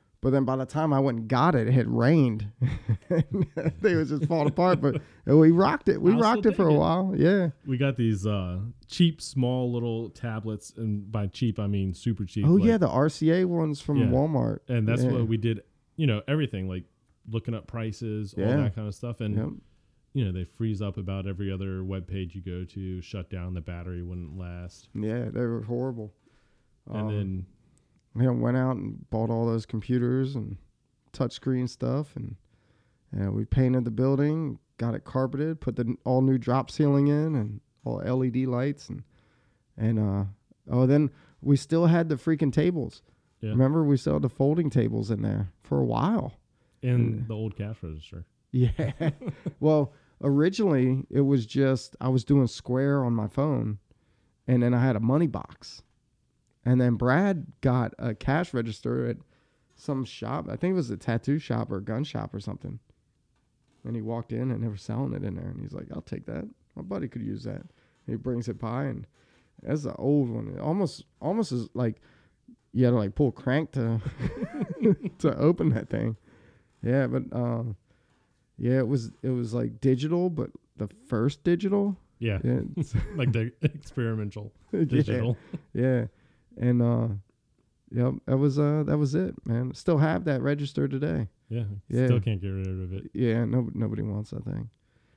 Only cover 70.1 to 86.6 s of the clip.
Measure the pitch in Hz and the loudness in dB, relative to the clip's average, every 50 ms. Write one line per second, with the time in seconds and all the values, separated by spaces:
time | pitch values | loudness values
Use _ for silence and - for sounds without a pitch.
70.1 | 147 147 135 120 113 113 107 104 90 90 - 147 170 202 196 147 - - - _ | 2 2 2 0 -2 -6 -6 -8 -8 -6 -4 -2 -2 0 -2 -2 -4 -10 -18 _
71.1 | _ _ - 151 196 226 214 - 131 123 110 - - 120 123 113 107 - _ _ | _ _ -4 -2 -2 -2 -2 -2 -4 -4 -6 -6 -4 -2 -2 -2 -2 -6 _ _
72.1 | _ _ _ _ _ _ _ - - _ _ _ - 123 127 120 123 117 104 98 | _ _ _ _ _ _ _ -20 -20 _ _ _ 0 2 4 4 4 4 2 0
73.1 | - - 147 123 - - - 127 127 151 160 - - 139 117 113 117 110 95 - | 0 2 2 0 0 -2 -2 0 0 0 0 -2 -4 -2 -2 0 -2 -2 -4 -6
74.1 | - - - - - 359 240 - - 302 214 - 170 - - 226 180 - - 185 | -6 -6 -6 -6 -4 -6 -8 -8 -6 -6 -6 -6 -2 2 2 2 2 2 -2 -8
75.1 | - - - 151 - - 131 160 180 - - 151 117 113 - - - 107 113 113 | -6 -2 0 0 2 4 4 4 4 4 2 0 0 0 -2 -4 -4 -2 -2 -4
76.1 | 113 - _ _ _ _ _ - _ _ _ _ _ _ - 113 127 139 131 123 | -4 -6 _ _ _ _ _ -20 _ _ _ _ _ _ -2 0 0 2 0 0
77.1 | 123 131 - - - 123 120 120 117 117 120 117 104 - _ _ _ _ _ _ | -2 -4 -4 -4 -6 -4 -4 -2 -4 -4 -4 -6 -8 -10 _ _ _ _ _ _
78.1 | _ _ _ _ _ _ _ _ _ - 120 120 127 135 123 110 143 127 113 - | _ _ _ _ _ _ _ _ _ -4 0 2 2 2 2 2 0 -2 -2 -4
79.1 | - _ - 131 127 123 117 110 113 120 117 117 117 113 - 135 131 123 139 156 | -10 _ -4 -4 -2 -2 -2 -2 -2 -2 -4 -4 -4 0 2 2 2 2 2 0
80.1 | 170 175 180 185 165 151 120 - - - _ _ _ - 107 101 - - - - | 0 0 0 0 -2 -4 -6 -6 -8 -14 _ _ _ -8 -8 -8 -8 -14 -8 -4
81.1 | - 107 117 143 143 - - 175 175 170 202 190 202 202 202 202 185 - _ _ | -2 0 0 0 -2 0 0 0 0 2 2 0 0 2 0 0 -2 -6 _ _
82.1 | _ - 120 113 101 - - 120 123 127 - - - - - - - - - - | _ -6 -2 -2 -2 0 0 0 0 0 -2 -4 -6 -6 -4 -2 -2 -2 -2 -2
83.1 | - 160 127 - 107 117 113 120 - _ - 147 - 143 - - - 135 120 113 | -2 0 0 0 2 0 -2 -4 -6 _ -12 -12 -12 -14 -16 -10 -6 -4 -4 -2
84.1 | 113 110 104 104 - 107 104 107 - _ _ _ - 180 165 131 123 - 147 - | -2 -4 -6 -8 -8 -12 -14 -14 -16 _ _ _ -4 -2 -2 2 2 2 2 2
85.1 | 120 123 113 120 120 - - - - - - _ - - 123 131 127 120 113 107 | 0 0 0 -2 -2 -4 -6 -12 -14 -14 -12 _ -2 0 0 2 2 0 -2 -4
86.1 | - _ _ _ _ _ _ _ 247 - | -8 _ _ _ _ _ _ _ -8 -2